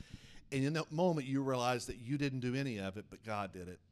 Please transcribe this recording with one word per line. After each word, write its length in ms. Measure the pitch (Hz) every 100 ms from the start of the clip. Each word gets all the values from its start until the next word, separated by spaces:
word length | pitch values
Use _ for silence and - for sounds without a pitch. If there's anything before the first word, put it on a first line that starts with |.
| - - - - -
And 140 | 135
in 80 | 139
that 160 | 160 160
moment, 380 | 156 185 160 131
you 140 | 135
realize 440 | 135 127 123 123 -
that 140 | -
you 180 | 117 143
didn't 220 | 143 131
do 160 | 123 131
any 220 | 139 104
of 180 | 95 101
it, 100 | 98
but 160 | 95
God 280 | 110 104 95
did 160 | 92 90
it. 100 | 90 -